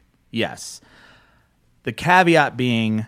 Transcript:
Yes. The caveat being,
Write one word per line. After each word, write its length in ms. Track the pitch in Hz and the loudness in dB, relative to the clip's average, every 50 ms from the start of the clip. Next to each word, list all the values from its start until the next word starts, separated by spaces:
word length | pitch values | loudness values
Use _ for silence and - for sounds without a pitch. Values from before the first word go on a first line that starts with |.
| _ _ _ _ _ _ | _ _ _ _ _ _
Yes. 480 | - 113 104 - - - - - - - _ _ _ _ - _ _ _ _ _ _ _ _ _ _ _ _ _ _ _ _ | -6 -6 -6 -6 -6 -12 -16 -18 -18 -20 _ _ _ _ -20 _ _ _ _ _ _ _ _ _ _ _ _ _ _ _ _
The 80 | 131 | -12
caveat 640 | 113 - - 160 180 185 185 170 165 156 143 123 - | -10 -6 0 2 4 4 6 6 4 4 2 0 -2
being, 500 | 123 127 123 117 113 113 110 110 110 113 | -4 -2 -2 0 0 0 -2 -2 -4 -4